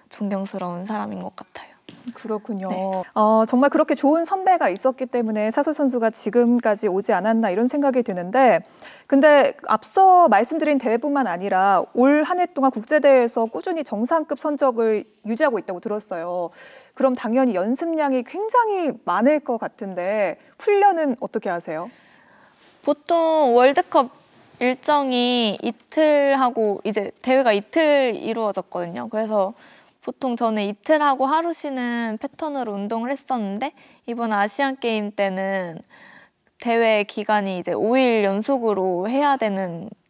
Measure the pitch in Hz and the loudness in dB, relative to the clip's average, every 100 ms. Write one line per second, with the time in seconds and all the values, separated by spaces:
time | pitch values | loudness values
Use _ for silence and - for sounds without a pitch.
0 | _ - 202 196 190 190 180 175 196 208 | _ -10 -6 -6 -6 -8 -10 -10 -8 -8
1 | 208 185 185 - - - - _ - - | -8 -10 -12 -16 -20 -20 -20 _ -20 -18
2 | 247 - 220 214 214 202 190 185 190 190 | -18 -14 -8 -8 -8 -8 -6 -6 -4 -6
3 | 180 - 214 220 220 247 277 - 302 285 | -4 2 4 4 4 2 2 2 0 2
4 | 277 320 330 392 381 349 247 180 262 247 | 2 2 0 0 2 2 2 0 -2 -2
5 | 254 247 220 214 214 254 285 302 277 247 | -4 -4 -2 -2 0 0 -2 0 0 0
6 | 226 - 208 240 233 240 226 208 214 185 | -2 -2 0 2 4 2 2 0 0 -2
7 | 208 190 208 226 220 180 247 294 277 254 | 0 0 2 0 0 0 0 0 0 0
8 | 233 180 175 262 254 170 - - - - | -2 -6 -2 4 4 4 0 -16 -20 -20
9 | - 277 302 294 233 - - 214 - 381 | 0 4 6 6 4 0 -2 -2 0 4
10 | 381 359 330 202 240 311 302 277 226 233 | 6 8 6 4 2 -2 0 0 0 -2
11 | 285 285 214 175 196 185 196 196 - - | 0 -2 -2 -4 -2 0 4 2 0 2
12 | 262 294 302 359 359 302 262 226 214 302 | 4 4 2 0 -2 0 -2 -2 0 2
13 | 285 262 233 233 226 - 381 330 269 208 | 6 6 4 0 -4 -4 -6 -6 -6 -4
14 | 247 330 311 285 311 285 277 233 226 214 | 0 -2 -2 -6 -4 0 0 2 0 0
15 | - _ 208 220 262 214 185 180 214 208 | -4 _ -8 -2 0 0 -6 -10 -8 -8
16 | - 175 175 180 170 - - - - - | -8 -8 -6 -6 -6 -10 -20 -20 -20 -2
17 | 262 254 220 247 262 180 202 269 339 320 | 0 0 -2 0 0 0 -2 -2 -4 -2
18 | 285 254 240 349 440 480 453 381 311 226 | -2 -2 -6 -8 0 0 2 0 -2 -4
19 | - 180 247 302 294 226 196 - 196 180 | -4 0 2 2 -2 -6 -6 -10 -10 -6
20 | 180 214 185 - _ _ - 403 403 330 | -4 -2 -2 -4 _ _ 0 4 4 2
21 | 294 - - 220 202 175 175 156 180 - | -2 -4 -6 -6 -4 -6 -6 -10 -10 -16
22 | _ _ _ _ _ _ _ _ - 294 | _ _ _ _ _ _ _ _ -4 -4
23 | - 339 320 311 269 240 262 285 - 311 | 0 0 2 2 4 6 6 4 0 0
24 | 247 - _ _ _ - 254 254 - 294 | 0 -6 _ _ _ -4 -2 -2 0 0
25 | 269 247 247 247 220 - 233 - _ 311 | 0 0 0 0 -2 -2 -6 -8 _ 0
26 | 311 294 277 269 254 233 214 196 - 214 | 4 4 2 2 0 0 -2 -2 -4 -4
27 | 196 - 247 262 247 202 202 330 302 285 | -6 -6 0 2 4 2 0 0 2 4
28 | 254 208 220 226 214 190 - 180 170 196 | 2 -2 -6 -4 -4 -4 -8 -8 -8 -10
29 | 233 220 220 214 190 - - - _ _ | -8 -6 -2 -2 -2 -4 -20 -20 _ _
30 | - - 262 233 233 214 202 220 - 311 | -14 -8 -6 -2 -2 -2 -4 -6 0 2
31 | 285 262 262 311 339 320 294 262 240 233 | 2 0 0 0 -2 -6 -8 -6 -6 -4
32 | 226 220 285 - 302 277 233 202 208 226 | -6 -6 -10 -8 -8 -6 -6 -6 -6 -6
33 | 240 277 - 247 196 202 277 - - _ | -6 -8 -6 -6 -4 -6 -8 -10 -20 _
34 | - 233 233 208 208 - 277 269 233 220 | -12 -6 -2 0 -2 -2 -4 -2 -2 -2
35 | 208 208 196 190 190 190 175 160 - - | -4 -2 -2 -2 -2 -4 -6 -10 -18 -20
36 | - - _ _ _ _ 240 233 226 214 | -20 -20 _ _ _ _ -2 2 2 2
37 | 208 - 208 214 196 180 175 107 214 262 | 0 -6 -2 -2 -2 -4 -4 -2 0 2
38 | 254 226 202 196 220 269 226 196 185 175 | 2 2 0 -2 -2 -2 0 0 0 -2
39 | 202 269 294 269 220 190 180 170 185 - | -2 0 0 0 -2 -4 -6 -8 -12 -16
40 | _ | _